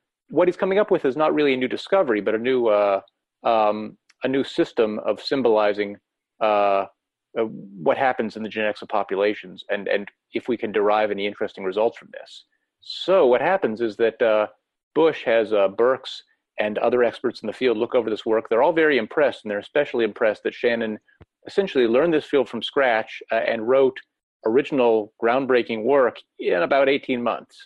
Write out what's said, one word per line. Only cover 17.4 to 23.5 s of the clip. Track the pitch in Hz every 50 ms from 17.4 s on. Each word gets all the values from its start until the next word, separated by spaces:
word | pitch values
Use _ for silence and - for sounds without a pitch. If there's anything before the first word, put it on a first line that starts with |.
in | - 107
the |
field | - - 131 127 113
look | 107 117 117 -
over | 127 110 113
this | 107 - -
work. | 117 110 110 - -
They're | 113 110
all | 139 170
very | 170 165 160 151 143
impressed, | 120 110 - - 160 147 123 - - -
and | 107
they're | 101 101
especially | 98 - - 147 147 - - 120 113
impressed | 107 101 - 117 110 104 - -
that | 110 -
Shannon | - - 120 117 117 113 110 107 - _ _ _ - - _ _ _ -
essentially | - - - 196 180 - 135 120
learned | 110 113 127 160 175 160
this | 147 -
field | - - 139 120 -
from | - 113
scratch, | - - - 143 139 127 113 110 110 - - - - -
uh, | 113
and | 113 - -